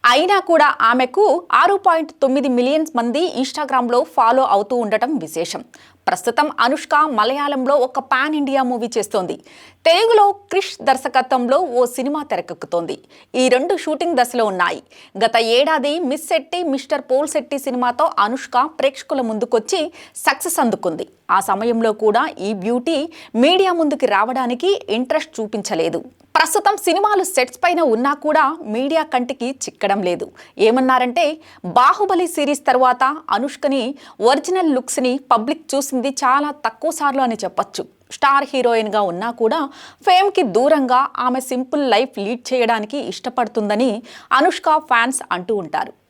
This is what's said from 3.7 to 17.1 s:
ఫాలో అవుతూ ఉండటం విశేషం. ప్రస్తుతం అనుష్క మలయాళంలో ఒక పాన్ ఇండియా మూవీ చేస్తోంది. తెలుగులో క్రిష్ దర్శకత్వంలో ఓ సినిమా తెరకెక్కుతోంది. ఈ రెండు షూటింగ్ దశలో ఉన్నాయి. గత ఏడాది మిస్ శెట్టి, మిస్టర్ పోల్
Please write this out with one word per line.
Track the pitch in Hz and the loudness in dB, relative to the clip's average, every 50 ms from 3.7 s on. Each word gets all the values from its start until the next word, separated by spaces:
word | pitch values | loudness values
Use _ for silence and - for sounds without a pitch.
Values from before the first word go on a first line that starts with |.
| 277 254 247 233 240 247 311 | 0 0 0 2 0 0 0
ఫాలో | - - - 240 226 240 262 | 0 0 2 4 4 4 4
అవుతూ | 262 - 196 202 208 - 262 | 4 4 2 0 2 0 -2
ఉండటం | 240 226 208 208 214 240 262 311 | -2 0 0 0 -2 0 -2 -2
విశేషం. | 226 160 151 - 160 170 - - 165 - _ - - - - _ _ _ - | -4 -4 -6 -6 -6 -6 -4 -6 -10 -12 _ -20 -20 -20 -20 _ _ _ -4
ప్రస్తుతం | 180 - - 240 233 - 294 302 - - | -4 -2 -2 -2 0 0 0 0 0 0
అనుష్క | 226 247 285 294 - - 311 | 0 0 0 -2 -2 0 2
మలయాళంలో | 294 - 311 262 214 214 233 269 285 285 285 285 262 254 269 285 | 2 2 2 2 0 0 0 0 -2 -2 -4 -2 -2 0 0 2
ఒక | 294 247 254 - 277 | 2 2 0 -2 -6
పాన్ | 254 - - 254 269 302 311 | -2 0 0 0 0 -2 -2
ఇండియా | 302 285 269 269 269 | -2 -2 0 0 0
మూవీ | 262 247 247 233 226 233 240 226 | 0 0 -2 -4 -4 -4 -4 -4
చేస్తోంది. | 196 - - 208 180 170 - - _ - - - - - _ _ _ | -4 -2 -2 -4 -2 -4 -8 -12 _ -20 -20 -20 -20 -20 _ _ _
తెలుగులో | 330 339 370 453 453 466 427 403 403 | 4 4 4 4 4 6 6 6 4
క్రిష్ | 392 403 - _ - 381 - - - - - | 2 -2 -8 _ -2 -2 -2 -4 -12 -4 0
దర్శకత్వంలో | 277 269 262 - 277 - 262 254 262 262 254 240 233 269 320 | 0 0 0 -2 0 0 0 0 2 0 0 2 2 2 2
ఓ | 370 294 240 240 254 | 0 0 0 0 0
సినిమా | 240 247 - 247 277 294 311 | 0 -2 -6 -4 -4 -4 -6
తెరకెక్కుతోంది. | 285 - - 175 175 - 170 _ - - - 170 170 156 143 - _ _ - - - _ - | -4 -4 -6 -6 -6 -8 -12 _ -8 -4 -4 -4 -4 -4 -8 -10 _ _ -20 -20 -20 _ -2
ఈ | 254 254 254 | 0 2 4
రెండు | 247 254 277 349 403 | 4 2 2 0 -2
షూటింగ్ | 320 - 320 311 294 349 349 339 | -2 0 -4 -4 -2 -2 -2 2
దశలో | 254 240 240 - 240 220 | 0 0 0 0 0 0
ఉన్నాయి. | 208 190 180 180 175 170 - _ _ - - - - _ 196 214 | 0 0 0 -2 -2 -2 -6 _ _ -20 -20 -20 -16 _ -2 -2
గత | 220 226 | 2 2
ఏడాది | 233 233 226 233 247 294 311 320 302 247 285 294 339 | 2 2 4 2 2 4 2 2 0 0 -2 -2 -2
మిస్ | 349 247 277 311 - - | -2 -4 -4 -4 -2 -2
శెట్టి, | 339 320 - - - 359 | -2 -2 -2 -4 -6 -4
మిస్టర్ | 359 320 269 269 - - 208 277 | -2 -2 -4 -4 -4 -4 -6 -6
పోల్ | - - | -2 -2